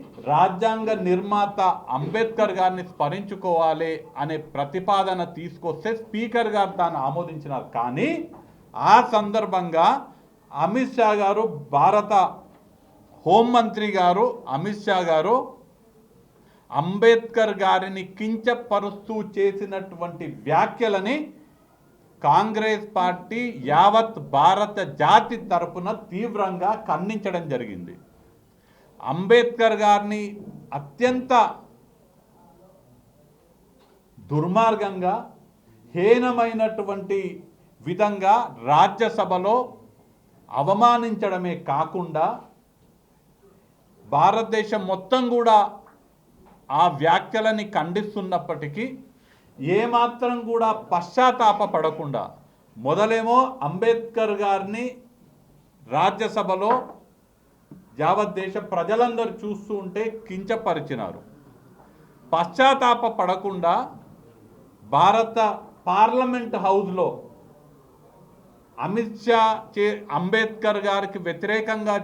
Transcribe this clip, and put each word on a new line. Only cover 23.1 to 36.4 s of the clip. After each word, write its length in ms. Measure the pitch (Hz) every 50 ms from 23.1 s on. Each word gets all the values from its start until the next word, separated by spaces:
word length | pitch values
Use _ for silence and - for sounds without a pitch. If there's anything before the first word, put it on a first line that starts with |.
| 175 175 - - 220 233 247 240 226 139 123
యావత్ 540 | 131 147 160 185 208 208 226 220 220 - 165 139 - - 139
భారత 400 | 147 175 190 196 208 208 208 208 185 147 143 -
జాతి 340 | 147 156 196 226 214 - 240 220 - 185
తరపున 420 | 185 170 170 170 - 180 175 - 220 214 - -
తీవ్రంగా 640 | 175 190 226 240 220 202 196 185 180 175 180 202 220 220 - -
ఖండించడం 600 | 175 160 180 202 220 202 - 196 180 175 170 147
జరిగింది. 460 | 135 120 117 104 98 87 87 90 90 - - _ _ _ _ _ _ _ _ _ _ _ _ _ _ _ _ _ _ -
అంబేద్కర్ 720 | - 117 143 170 190 196 233 240 233 240 233 233 226 220 214 202 214
గారిని 380 | 208 202 202 202 208 214 214 208 202 208 202 - - - - - - - 143
అత్యంత 540 | - - - - 240 254 254 254 240 - 254 240 208 175 - - - - _ _ _ _ _ _ _ _ _ _ _ _ _ _ _ _ _ 175 180 - _ _ _ _ _ _ _ _ _ _ _ _ _ _ _ _ _ _ _ _ _ _ _ _ _ _ _ _ _ - 101 92
దుర్మార్గంగా, 840 | 139 151 156 175 185 220 226 226 214 208 202 196 190 185 180 180 202 240 240 - - - _ _ _ _ _ _ _ _ _ - -
హీనమైనటువంటి 1300 | 175 185 214 240 247 247 247 240 233